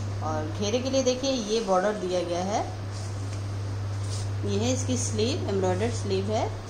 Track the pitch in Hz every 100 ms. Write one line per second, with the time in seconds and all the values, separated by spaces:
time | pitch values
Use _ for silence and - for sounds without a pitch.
0 | - - 156 156 156 - 208 240 262 262
1 | 254 254 277 262 202 220 196 185 196 202
2 | 185 180 170 170 190 220 359 - - -
3 | - - - - - - - - - -
4 | - - - - 202 202 233 254 - 247
5 | 247 214 226 302 - 196 185 185 226 233
6 | 202 190 196 214 392 - -